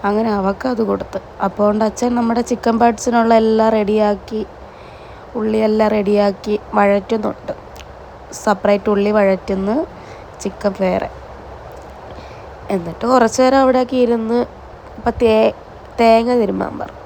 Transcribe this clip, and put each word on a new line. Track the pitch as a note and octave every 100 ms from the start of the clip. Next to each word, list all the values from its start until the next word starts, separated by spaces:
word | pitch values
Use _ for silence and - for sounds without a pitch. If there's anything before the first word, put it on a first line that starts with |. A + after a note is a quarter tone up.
അങ്ങനെ | G3+ G#3 A3+ G3+
അവക്കത് | F#3+ G3 C4 A#3
കൊടുത്ത്. | G#3+ G3 F#3+ F#3+ - -
അപ്പോൾ | G3 G3 G#3
കൊണ്ട് | G#3+
അച്ഛൻ | A3 G#3+ A#3+
നമ്മുടെ | A#3+ A#3 A#3
ചിക്കൻ | A#3 A#3+ A#3 A3+
പാർട്സിനുള്ള | A#3 A3+ - A#3 A3+
എല്ലാം | A3+ A3 A3 A3 A3
റെഡിയാക്കി, | G3+ G#3+ G#3 G3+ - A3 G#3+ - - - - - - - -
ഉള്ളിയെല്ലാം | A#3 G#3+ G#3+ A3 G#3+ G#3+ G#3+
റെഡിയാക്കി | G3 G#3 G3+ G3 - G#3 -
വഴറ്റുന്നുണ്ട്. | G#3 G3+ G3+ G3 A3+ G#3 - - - - - - - - - -
സെപ്പറേറ്റ് | - - G3 G3+ G3+ G#3+
ഉള്ളി | G3+ G3+ G#3+
വഴറ്റുന്നു, | G3 F#3+ - G3 G3 B3+ E4+ - - - - -
ചിക്കൻ | G3+ - G3+ G3
വേറെ. | F#3 F#3 - - - - - - - - - - - - - - - - -
എന്നിട്ട് | G3 E3+ E3 A#3
കുറച്ച് | B3+ A3+ A3+
നേരം | B3+ C4+
അവിടെയൊക്കെ | C4 B3+ B3+ C4 A#3+
ഇരുന്ന് | A#3 A3 A#3+ A#3+ - - - - -
ഇപ്പം | A#3 -
തേ-, | A#3 A3 E4+ - - - - -
തേങ്ങ | A#3 A3+ A#3 B3
തിരുമ്മാൻ | G3+ F#3+ - -
പറഞ്ഞു. | - -